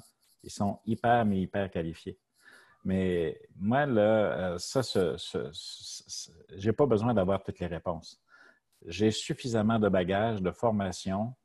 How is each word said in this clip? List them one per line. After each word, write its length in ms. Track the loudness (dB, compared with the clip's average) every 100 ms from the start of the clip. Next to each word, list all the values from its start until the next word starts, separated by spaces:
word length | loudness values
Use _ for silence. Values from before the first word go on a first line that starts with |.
| -8 _ _ _
ils 80 | -14
sont 300 | -4 -4 -2
hyper, 400 | -4 0 4 4
mais 160 | 4 0
hyper 300 | 0 -2 -2
qualifiés. 480 | -4 -6 -8 -12 -16 _ _ -20 -20 _ _
Mais 560 | -2 0 2 2 0 -4 -14 -6
moi, 300 | 0 0 2
là, 160 | 4
euh, 560 | 6 4 2 0 -4 -6
ça, 240 | -4 -2
ce, 340 | 0 0 0 -2
ce, 320 | -6 -8 -8
ce, 500 | -10 -16 -16 -14 -16 -14
ce, 240 | -14 -14 -18 -20 -4
j'ai 160 | 0
pas 140 | 2 4
besoin 280 | 4 4
d'avoir 300 | 2 2 0
toutes 160 | -2 -8
les 80 | -6
réponses. 520 | -6 -6 -8 -12 -20 _ -20 -20 _ _ _
J'ai 280 | -12 0 0
suffisamment 680 | 2 -4 -6 -2 0 2 4
de 100 | 4
bagages, 540 | 4 2 2 0 0
de 80 | -4
formation, 840 | 0 0 0 -2 -4 -4 -4 -4 -8